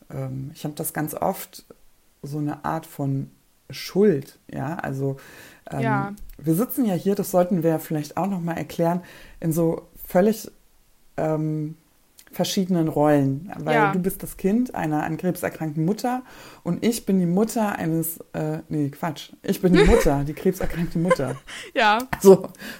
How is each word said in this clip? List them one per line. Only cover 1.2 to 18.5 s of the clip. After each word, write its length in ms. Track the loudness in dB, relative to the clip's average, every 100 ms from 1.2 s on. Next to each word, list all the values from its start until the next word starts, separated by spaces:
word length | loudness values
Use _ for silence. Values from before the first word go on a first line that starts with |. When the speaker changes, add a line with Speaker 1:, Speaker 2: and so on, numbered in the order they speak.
| -4 -4 -10 -18 -20 -20 -20 _ _ _
Speaker 1:
so 160 | -10 -6
eine 260 | -6 -6 -6
Art 200 | -6 -8
von 440 | -6 -4 -4 -6 _ _ _ -18
Schuld, 720 | -14 -4 2 4 2 -2 -16 -12
ja, 240 | -8 -8 -6
also, 420 | -6 -4 -4 -6 -10 -20 -20 -20 -10
ähm, 100 | -4
Speaker 2:
Ja. 320 | 0 0 -2 -8 -16 -6
Speaker 1:
wir 160 | -2 0
sitzen 300 | 0 0 0
ja 80 | 0
hier, 200 | 0 -2
das 160 | 0
sollten 320 | 2 2 2
wir 160 | 2 0
vielleicht 380 | -2 -6 -4 -4
auch 100 | -2
noch 140 | -2
mal 120 | -4 -6
erklären, 440 | -6 -2 0 0 -4 -18 -20 -6
in 120 | -2
so 360 | 0 0 -2 -8 -20 -2
völlig, 420 | 4 4 2 -4 -20 _ _ _ _ _ -4
ähm, 580 | 0 0 0 -2 -6 -10 _ _ _ -20 -10
verschiedenen 560 | -4 -2 0 2 2 2
Rollen, 640 | 2 4 4 4 0 -6 -8
weil 160 | 0 2
Speaker 2:
Ja. 160 | 2
Speaker 1:
du 80 | 2
bist 240 | -2 -4
das 140 | -8 -4
Kind 360 | 0 2 0
einer 300 | -2 -2 -2
an 140 | -2 -2
Krebs 260 | -2 -2
erkrankten 420 | -4 -4 -6 -2 0
Mutter 380 | 0 -2 -4 -8 -18 -20 -10
und 200 | -6 -2
ich 220 | -2 -2 0
bin 140 | 2
die 80 | 2
Mutter 460 | 2 0 0 -2 -2
eines, 420 | -2 -2 -4 -8 -10
äh, 260 | -6 -4